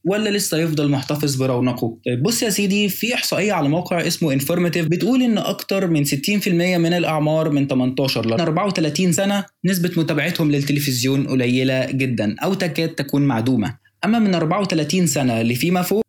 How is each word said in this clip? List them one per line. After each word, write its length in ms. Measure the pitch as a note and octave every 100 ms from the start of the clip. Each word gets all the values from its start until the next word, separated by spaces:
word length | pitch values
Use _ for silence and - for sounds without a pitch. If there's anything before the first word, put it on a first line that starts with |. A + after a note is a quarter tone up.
ولا 260 | D#3+ G#3 G#3+
لسه 280 | G3+ - D#3+
يفضل 300 | E3 D3+ D3
محتفظ 480 | C#3 - D3 D3 C3
برونقه؟ 640 | C3 B2 B2 A#2+ A#2 A2+ B2+
طيب 160 | A#2+
بص 200 | E3+ A#3
يا 80 | A#3
سيدي، 380 | G3+ G3+ G3+ G#3
في 260 | G3 -
إحصائية 380 | B3 - - G#3
على 160 | F#3 C#3+
موقع 380 | E3 F3 F3 D#3+
اسمه 260 | E3+ E3
انفورماتيف 540 | F3 - F3 F3 F3 D#3+
بتقول 360 | F3+ F#3+ B3+
إن 160 | B3 G3+
أكتر 480 | - F#3+ - G3 F#3
من 180 | D#3+
ستين 360 | C#3+ C#3 E3+ G#3
في 100 | G3+
المية 280 | E3+ F3 F3+
من 140 | E3
الأعمار 580 | F3 D#3+ D#3 D3+ D#3+ D#3+
من 180 | C#3+ C#3
تمنتاشر 580 | C3 B2+ C3 C3+ B2 A2+
ل 60 |
أربعة 340 | A2+ E3 D#3+ G3+
وتلاتين 460 | F#3 D#3 D3 F#3
سنة 320 | D#3 G3 G3+ F#3+ _
نسبة 260 | F3 F#3+ F3 E3+
متابعتهم 540 | D#3 D3+ D#3 E3+ D#3
للتلفزيون 760 | D3 C#3+ D3 C#3+ B2+ B2+ C#3 -
قليلة 640 | C3 B2 B2 C3 C3 B2+
جدًا 460 | C3 C3 A2 G#2+ G#2
أو 100 | F3
تكاد 340 | F#3+ F3+ D3+ D#3+
تكون 340 | D#3 C#3 C#3+
معدومة. 560 | C#3 A2+ A#2+ B2 F#2+ - _ _
أما 140 | F#3 A3+
من 160 | G#3
أربعة 260 | F3 D#3+ F#3+
وتلاتين 460 | F#3+ E3 D3 F#3 E3+
سنة 360 | D3+ B2+ A2+
لفيما 400 | A#2 B2 E3+ F#3+
فوق 220 | F3+ G3+